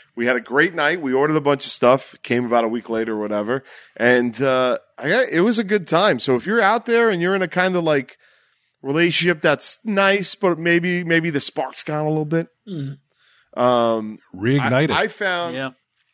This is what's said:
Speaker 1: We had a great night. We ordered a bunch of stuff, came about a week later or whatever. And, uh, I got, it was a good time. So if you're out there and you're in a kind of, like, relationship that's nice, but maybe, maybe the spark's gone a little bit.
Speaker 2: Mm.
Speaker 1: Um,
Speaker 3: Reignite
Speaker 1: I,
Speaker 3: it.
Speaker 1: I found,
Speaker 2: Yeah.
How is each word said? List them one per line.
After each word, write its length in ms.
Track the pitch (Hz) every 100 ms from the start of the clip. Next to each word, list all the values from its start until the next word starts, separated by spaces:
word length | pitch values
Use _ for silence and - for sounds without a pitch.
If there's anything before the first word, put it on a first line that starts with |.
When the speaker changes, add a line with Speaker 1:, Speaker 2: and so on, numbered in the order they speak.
| - -
Speaker 1:
We 100 | 120
had 80 |
a 60 | 123
great 340 | 110 127 165
night. 260 | 165 147 175
We 120 | 139
ordered 220 | 131 147 156
a 40 |
bunch 240 | 143 139
of 60 | -
stuff, 460 | - 123 135 - -
came 200 | - 120
about 200 | 123 117
a 40 | 117
week 220 | 117 110
later 240 | 113 113
or 60 | 110
whatever. 420 | 107 104 104 131 - - - -
And, 460 | 120 123 120 113
uh, 360 | 135 127 127 117 - -
I 100 | 135
got, 180 | 220 254
it 140 | 160
was 180 | 202 226
a 40 |
good 220 | 196 208 165
time. 320 | 160 208 135
So 160 | -
if 100 | 127
you're 160 | 135 233
out 260 | 196 226 220
there 220 | 233 233
and 140 | 185
you're 140 | 175 196
in 60 |
a 60 | 180
kind 280 | 180 185 180
of, 80 |
like, 340 | 165 147 127 - _ _ _ _ _ _
relationship 580 | 135 147 170 160 170 170
that's 360 | 165 143 - -
nice, 500 | 226 202 196 202 190
but 240 | - 190 160
maybe, 460 | 170 170 175 180
maybe 260 | 170 165 165
the 100 | 143
spark's 440 | - - 131 -
gone 200 | - 151
a 40 | 151
little 160 | 156
bit. 240 | 151 165 165 _ -
Speaker 2:
Mm. 300 | 175 139 143 _ _ _ _ _ -
Speaker 1:
Um, 600 | 123 120 117 113 107 107 _
Speaker 3:
Reignite 380 | 92 110 139 135
Speaker 1:
I, 100 | 127
Speaker 3:
it. 80 | 156
Speaker 1:
I 160 | 147 208
found, 480 | - 202 180 170
Speaker 2:
Yeah. 160 | 127 135 - _ _ _